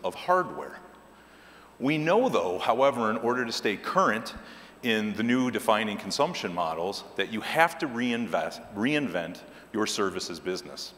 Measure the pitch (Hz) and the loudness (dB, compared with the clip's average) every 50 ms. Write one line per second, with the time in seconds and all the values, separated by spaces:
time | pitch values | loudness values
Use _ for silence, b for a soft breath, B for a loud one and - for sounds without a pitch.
0 | - 185 175 - - - 180 185 175 - - - - - - - - - - - | -4 -6 -6 -4 0 2 2 2 2 -2 -8 -10 -10 -10 -12 -16 -18 -20 -20 -20
1 | - - B B B B B B B B B B B B B - 117 139 156 151 | -20 -20 B B B B B B B B B B B B B -2 0 0 2 2
2 | 156 160 185 220 262 247 135 95 85 90 90 92 - 123 113 123 135 139 127 120 | 4 4 4 4 4 4 4 2 2 2 -2 0 2 2 4 6 6 4 4 4
3 | 113 107 110 120 - 117 123 127 123 113 110 - - 113 98 95 - - - 196 | 0 2 0 2 2 0 2 2 0 -2 -4 -2 0 0 -2 0 -4 0 2 4
4 | 190 139 104 113 - - - B B B B B B B B B - 123 110 107 | 4 4 2 0 -4 -8 -12 B B B B B B B B B 0 2 2 2
5 | 107 107 98 98 113 120 123 131 127 123 110 107 - - 110 107 110 107 104 98 | 2 0 -2 0 2 2 4 4 2 0 -2 0 2 4 4 4 2 -2 -4 -6
6 | - 98 - - 139 170 170 - - 98 87 87 85 80 80 82 85 95 101 - | -6 -6 0 2 2 0 0 -4 -6 -4 -2 -2 -2 -2 -2 -2 -4 -4 -4 -6
7 | - - - - 98 - 110 107 101 - - 151 165 170 - - 165 143 117 117 | -12 -8 -4 -4 -4 -2 -2 -6 -4 0 4 4 4 4 2 -4 -6 -4 -2 -2
8 | 123 123 117 117 117 95 82 87 80 85 - - - - 110 101 110 135 151 147 | -2 0 0 -2 -2 0 0 0 0 -2 -6 -10 -14 -10 -4 0 0 2 2 0
9 | 143 101 85 87 82 82 90 - - B B B B B - 104 107 104 - - | 0 0 -2 -4 -4 -4 -10 -14 -16 B B B B B -2 -2 0 0 0 0
10 | 101 95 87 92 - - 87 80 73 90 92 87 - - 69 - - - - | 0 0 -2 -4 -6 -8 -10 -6 -4 -4 -4 -4 -8 -12 -14 -12 -14 -14 -16